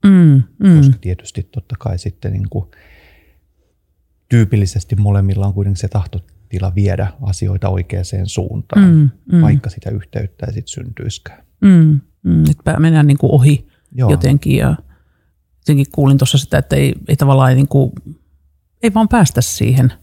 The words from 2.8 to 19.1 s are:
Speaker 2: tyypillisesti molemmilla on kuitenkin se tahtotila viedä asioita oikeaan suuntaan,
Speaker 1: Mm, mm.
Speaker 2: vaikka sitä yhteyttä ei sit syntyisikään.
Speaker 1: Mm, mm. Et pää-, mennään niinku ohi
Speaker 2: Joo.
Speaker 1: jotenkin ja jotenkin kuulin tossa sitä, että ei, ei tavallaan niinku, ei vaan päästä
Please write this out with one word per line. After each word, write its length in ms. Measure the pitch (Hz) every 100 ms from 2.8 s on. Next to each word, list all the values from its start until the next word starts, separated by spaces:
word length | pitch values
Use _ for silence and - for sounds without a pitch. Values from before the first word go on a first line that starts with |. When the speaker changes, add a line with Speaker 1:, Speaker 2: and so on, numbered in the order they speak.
| _ _ _ _ _ _ _ _ _ _ _ _ _ _ _
Speaker 2:
tyypillisesti 680 | 120 104 107 95 - - 98
molemmilla 520 | 101 98 98 95 98
on 60 |
kuitenkin 260 | 98 98 95
se 80 | 101
tahtotila 880 | - 87 - - _ _ 95 92 90
viedä 360 | 98 90 104 -
asioita 480 | 101 95 98 95 98
oikeaan 360 | 92 87 92 92 95 92
suuntaan, 600 | - 95 104 - 208 190
Speaker 1:
Mm, 180 | 165 143 - -
mm. 100 | 175
Speaker 2:
vaikka 280 | 156 143 110
sitä 200 | - -
yhteyttä 560 | 104 - - - _ 78
ei 80 |
sit 140 | 104 -
syntyisikään. 760 | - - 113 - - - - _ _
Speaker 1:
Mm, 400 | 196 180 156 147 - _
mm. 200 | 180 170
Et 140 | 156 151
pää-, 160 | - -
mennään 280 | 160 160 147
niinku 280 | 143 135 143
ohi 320 | 131 147 - _ _
Speaker 2:
Joo. 180 | 123 123
Speaker 1:
jotenkin 480 | 143 135 143 - 131
ja 180 | 135 156 - _ _ _ _ _ _ _
jotenkin 260 | - 143 139
kuulin 260 | - 139 139
tossa 200 | 131 139
sitä, 200 | - 143
että 180 | - 139
ei, 180 | 139 - -
ei 80 | 143
tavallaan 400 | 139 135 131 131
niinku, 380 | 139 139 131 - - 151 _ _ _ _ _ _
ei 100 | 233
vaan 140 | 202
päästä 320 | 214